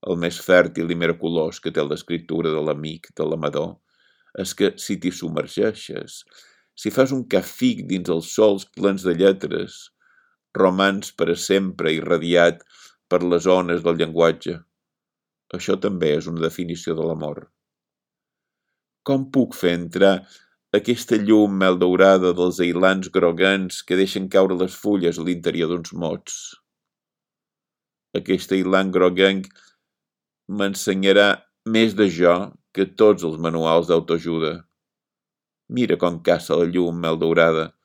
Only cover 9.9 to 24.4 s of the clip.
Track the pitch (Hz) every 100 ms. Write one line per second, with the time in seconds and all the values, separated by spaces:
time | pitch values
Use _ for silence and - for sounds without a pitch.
9.9 | _ _ _ _ _ _ - 95 92 98
10.9 | 98 - - 82 85 - 98 95 92 82
11.9 | 80 80 85 82 85 85 85 _ _ -
12.9 | _ _ 90 90 87 87 92 87 87 85
13.9 | 85 82 82 82 80 - 85 _ _ _
14.9 | _ _ _ _ _ _ 92 - 98 107
15.9 | 92 82 76 85 82 80 - 85 80 -
16.9 | 80 80 80 76 73 - _ _ _ _
17.9 | _ _ _ _ _ _ _ _ _ _
18.9 | _ - 135 135 135 123 - 92 87 85
19.9 | 92 98 92 - - _ _ _ 101 101
20.9 | 120 - 113 104 110 104 98 95 92 90
21.9 | 92 95 95 90 87 87 90 90 87 95
22.9 | 95 92 95 85 85 95 98 92 - -
23.9 | 90 95 104 95 95